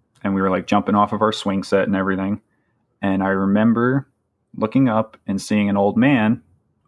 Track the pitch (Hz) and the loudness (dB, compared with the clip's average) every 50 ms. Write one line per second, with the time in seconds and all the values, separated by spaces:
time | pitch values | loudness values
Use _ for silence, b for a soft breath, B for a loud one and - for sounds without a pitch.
0 | _ _ _ _ - 101 98 95 95 95 92 90 87 - 104 104 101 - 104 104 | _ _ _ _ -6 -4 -2 0 0 0 0 -2 -2 0 0 0 2 2 2 2
1 | 104 104 110 101 107 110 110 - - 104 95 98 90 - - 98 95 - 98 95 | 2 0 0 0 0 0 -2 -2 -4 -4 -4 -4 -4 -2 0 0 0 0 -2 -2
2 | 95 98 95 92 95 98 104 - - _ _ _ _ _ _ _ _ _ _ _ | -2 -2 -4 -4 -4 -4 -6 -6 -8 _ _ _ _ _ _ _ _ _ _ _
3 | - 98 95 95 95 95 98 98 98 98 98 104 110 117 113 117 120 127 131 139 | -4 -2 -2 0 0 0 0 0 0 0 2 2 2 2 2 2 0 0 0 -2
4 | 135 _ _ _ _ _ _ _ _ _ - - 110 107 - 135 135 123 107 110 | -4 _ _ _ _ _ _ _ _ _ -8 -6 -4 -2 0 2 2 2 2 0
5 | 110 - - - _ - 98 98 - - 107 107 104 101 101 101 101 104 - 107 | -2 -2 -6 -14 _ -6 -6 -6 -4 -2 0 0 0 0 2 2 2 2 2 2
6 | 120 139 147 120 107 107 123 - - _ _ _ _ _ _ _ _ | 2 4 4 2 2 2 0 -2 -4 _ _ _ _ _ _ _ _